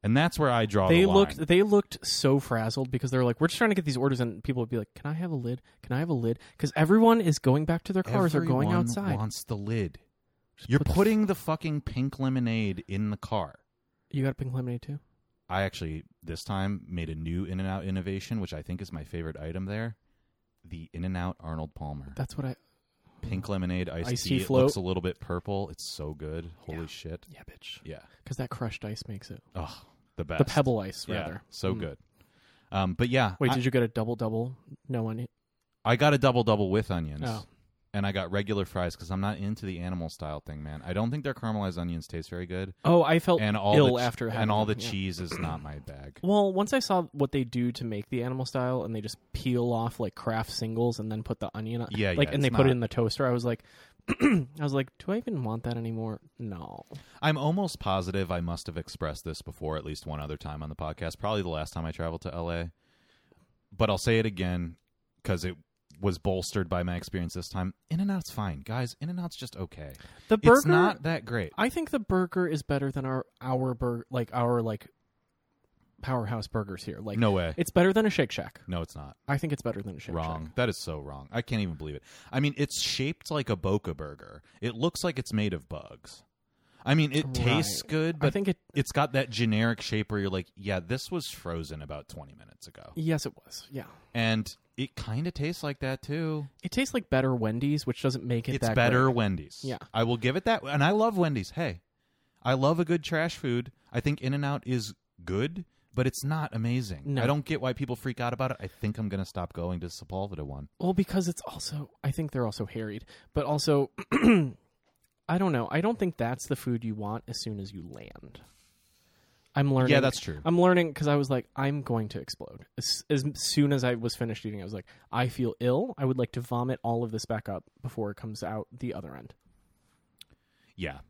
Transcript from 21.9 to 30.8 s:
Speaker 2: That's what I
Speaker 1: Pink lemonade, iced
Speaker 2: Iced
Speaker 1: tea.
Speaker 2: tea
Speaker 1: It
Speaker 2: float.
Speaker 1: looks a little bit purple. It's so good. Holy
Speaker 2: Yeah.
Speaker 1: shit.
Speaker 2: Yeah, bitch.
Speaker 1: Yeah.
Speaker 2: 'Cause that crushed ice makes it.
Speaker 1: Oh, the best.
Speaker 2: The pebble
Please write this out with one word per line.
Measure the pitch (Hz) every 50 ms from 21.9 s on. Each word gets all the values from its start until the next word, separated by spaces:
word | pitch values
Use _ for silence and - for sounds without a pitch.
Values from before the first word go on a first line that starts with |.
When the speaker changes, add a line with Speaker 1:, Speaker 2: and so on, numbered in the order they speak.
| 73 71 67 67 67
Speaker 2:
That's | - 135 - -
what | - 135
I | 131 123 _ _ _ _ _ _ _ _ _ _ _ _ _
Speaker 1:
Pink | - 117 92 95 104 -
lemonade, | 101 92 92 90 90 90 90 -
iced | - 85 82 -
Speaker 2:
Iced | 123 120 -
Speaker 1:
tea. | 87 135 127
Speaker 2:
tea |
Speaker 1:
It | 95
Speaker 2:
float. | - - 127 131
Speaker 1:
looks | 143 -
a | 104
little | 90 92 92 90
bit | 87 92 - _
purple. | - - 90 87 _ - 101 98 101 73
It's | 78 - - - -
so | - 78 76
good. | 76 71 78 76 78 82 82 85 82 -
Holy | - - 78 80
Speaker 2:
Yeah. | 82
Speaker 1:
shit. | 80 - - - 80 80 - - -
Speaker 2:
Yeah, | - - - -
bitch. | - - - - - - -
Speaker 1:
Yeah. | - 78 - - _ - _ _
Speaker 2:
'Cause | - 127 -
that | 127 123
crushed | - - 127 113 - - -
ice | 104 110 - -
makes | - 104 98 - -
it. | - - _ _ _
Speaker 1:
Oh, | 90 80 - - - - _ _ _ _ _ _
the | - 82
best. | 73 85 78
Speaker 2:
The | 139
pebble | - - 151 139 131 120 110